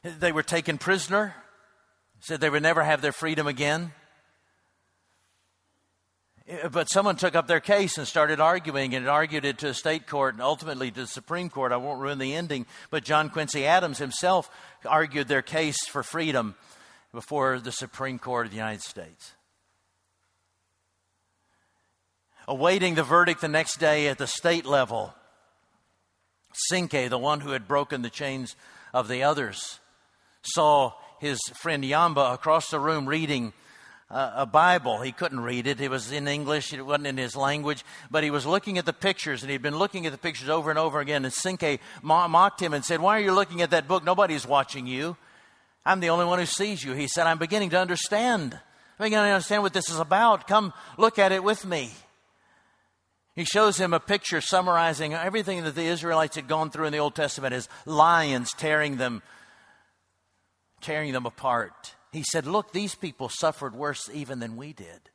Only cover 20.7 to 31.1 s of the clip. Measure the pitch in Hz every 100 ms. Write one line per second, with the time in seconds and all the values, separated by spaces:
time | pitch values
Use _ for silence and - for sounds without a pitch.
20.7 | _ _ _ _ _ _ _ _ _ _
21.7 | _ _ _ _ _ _ _ - 135 160
22.7 | 190 185 160 135 170 175 160 160 151 160
23.7 | - 160 151 147 135 139 - 170 170 135
24.7 | 139 127 113 101 - _ _ _ _ _
25.7 | _ _ _ _ _ _ _ _ - -
26.7 | 180 170 147 123 123 135 147 143 135 98
27.7 | 143 143 139 120 - 143 135 123 - -
28.7 | - - 127 110 123 139 147 117 98 -
29.7 | - _ _ _ _ _ _ - - 151
30.7 | 147 127 - -